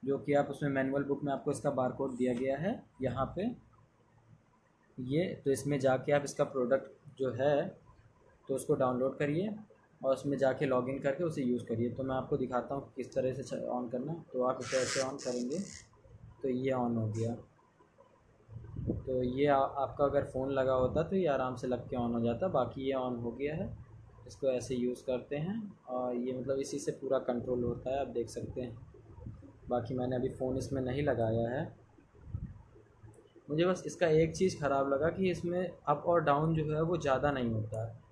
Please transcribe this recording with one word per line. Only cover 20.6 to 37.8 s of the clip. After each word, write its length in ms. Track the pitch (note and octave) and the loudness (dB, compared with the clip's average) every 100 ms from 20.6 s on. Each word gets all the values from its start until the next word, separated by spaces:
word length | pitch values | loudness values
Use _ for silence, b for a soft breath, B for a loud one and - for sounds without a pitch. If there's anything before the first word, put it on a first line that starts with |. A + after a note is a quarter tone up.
| C3 | 4
होता 300 | C3 B2+ B2+ | 4 2 2
तो 120 | E3 F#3+ | 0 2
ये 120 | F3 | 2
आराम 260 | C3+ B2+ B2 | 2 0 -2
से 120 | B2+ | -2
लग 200 | B2 - | -2 -2
के 60 | B2+ | -2
on 160 | A#2+ | 0
हो 80 | A#2 | 2
जाता, 260 | A#2 A#2 F#3 | 0 0 0
बाकी 320 | D#3 B2 - | 2 0 -2
ये 120 | C3+ C3+ | -2 0
on 240 | B2+ B2 | 0 -2
हो 80 | A#2 | -4
गया 220 | A#2 C#3+ D#3+ | -4 -4 -4
है। 140 | G#3+ - - - - - - | -6 -8 -14 -20 -20 -20 -20
इसको 200 | - C3+ | -4 0
ऐसे 260 | B2+ A#2+ B2+ | 0 0 0
यूज़ 280 | B2 B2 - | 0 -2 -2
करते 300 | B2+ B2 D3 | -4 -2 -4
हैं 200 | D#3+ A3 G#3 F3 - | -2 -4 -6 -12 -8
और 260 | B2+ B2 B2 | -4 -2 -2
ये 160 | B2 | -2
मतलब 260 | B2+ B2+ C3+ | -2 -2 -2
इसी 200 | C#3 C#3+ | -2 -4
से 120 | D3 | -4
पूरा 260 | D3+ C3+ C3+ | -4 0 0
control 420 | B2+ A#2+ A#2 B2 | 2 -2 0 0
होता 260 | A#2+ A#2+ - | 0 -2 -2
है, 100 | C3+ | -2
आप 80 | C3+ | -2
देख 200 | A#2+ A#2 | -2 -4
सकते 320 | - - - | -4 -8 -6
हैं। 160 | A#2+ A#2 - - - - - - - - - | -8 -8 -16 -20 -20 -16 -14 -14 -18 -20 -4
बाकी 240 | B2 A#2+ | -2 -2
मैंने 220 | B2+ B2 B2+ | -2 0 0
अभी 140 | C3 | 0
phone 260 | - C3 C3 | -2 -2 -2
इसमें 240 | - C3+ | -2 -2
नहीं 220 | B2+ C3 | -2 0
लगाया 460 | D3 A#2 A2+ A2+ A#2 | 2 2 2 2 0
है। 140 | B2+ E3 - - - - - - - - - - - - - - - - - - | -2 -6 -10 -20 -20 -20 -20 -10 -8 -8 -12 -20 -20 -20 -20 -20 -20 -20 -20 -6
मुझे 160 | D3 F3 | 0 2
बस 180 | F3+ - | 2 -4
इसका 220 | - E3+ D#3 | 0 4 6
एक 200 | E3 D#3+ | 4 4
चीज़ 220 | F#3+ - | 2 2
ख़राब 300 | D3 C#3 C#3 | 2 2 4
लगा 200 | C#3 D#3 | 4 2
कि 200 | E3+ F#3+ | 2 0
इसमें 400 | E3 E3+ F3 F#3 - - | 0 0 0 -2 -4 0
अप 160 | D3 - | 0 4
और 160 | E3+ | 4
down 320 | D3+ C#3+ D#3+ D#3+ | 6 4 4 2
जो 80 | D3+ | 2
है 160 | D3+ | 2
वो 140 | E3 F3 | 2 2
ज़्यादा 340 | C#3+ C3 C#3+ | 2 4 4
नहीं 200 | C#3 A#2+ | 2 0
होता 340 | A2+ G#2+ A2 | 0 -2 -4